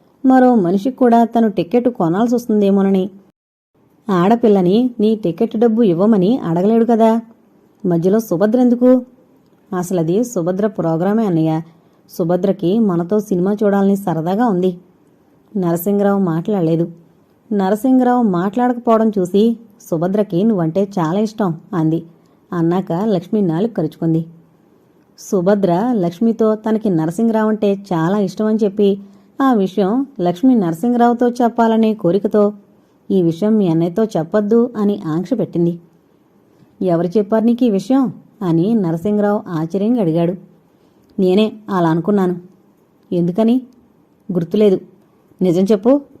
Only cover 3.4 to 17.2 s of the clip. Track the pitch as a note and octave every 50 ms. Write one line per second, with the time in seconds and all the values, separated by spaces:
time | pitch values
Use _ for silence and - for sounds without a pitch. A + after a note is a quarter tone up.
3.4 | _ _ _ _ _ _ _ _ _ _ _ _ _ - G3 F3 F3 G3+ A#3 A#3
4.4 | B3 A3 G3+ G3 F3+ F3 G3 A#3 B3+ B3 - - G#3 A3 A3+ G#3+ - E3+ E3 -
5.4 | A#3 A3+ - G#3+ A#3+ A#3+ A3 A#3 A#3+ F#3+ E3 E3 G3 A3+ A3+ G3 F3 G3+ B3+ -
6.4 | - E3+ E3 E3+ F#3 G#3+ A3+ A3+ A3+ A#3 A#3 G#3+ A3+ A3 A3+ A#3 - - - _
7.4 | _ _ _ _ _ _ _ _ - F#3 F3 E3+ D#3+ F#3+ G3+ A3+ A3+ - F3+ D#3+
8.4 | G3+ G#3+ A3 B3 B3 B3 A#3+ A#3+ B3 B3+ B3+ B3+ B3 - - _ _ _ _ _
9.4 | _ _ _ _ _ - F#3+ F3+ F3 - F#3+ F3 D#3+ D#3+ F3+ G#3+ B3 A#3+ - F#3
10.4 | E3 F3+ F#3 F#3 G#3 G#3+ G#3 - E3 E3 E3 E3 F3+ G3 G#3 A3+ A3+ G3 E3+ D#3+
11.4 | D#3+ D#3+ D#3+ D#3+ D#3+ - - _ _ _ _ _ _ _ - - E3+ E3 F3+ F3+
12.4 | F#3 G3 F#3 - - E3+ G3 A#3 A3+ G3+ F3 E3+ F3 F3 G#3 G#3+ G#3 - G3 F3
13.4 | F3 G3 G#3 G3+ A3 G3+ G3 G3 G3 G3 G3+ G3 G3 F3+ D#3+ D#3+ D#3 F3 F#3+ G#3
14.4 | B3+ A#3 F#3 F3 F#3 F#3 F3+ - - _ _ _ _ _ _ _ _ _ _ _
15.4 | _ _ - G3+ F3+ E3+ E3+ E3+ F3 G3+ G3+ G3+ G3+ G3+ G3+ G3 F#3+ E3+ D#3 E3
16.4 | E3 - G#3 F#3+ E3 D#3+ E3 D#3+ E3+ E3+ - - - _ _ _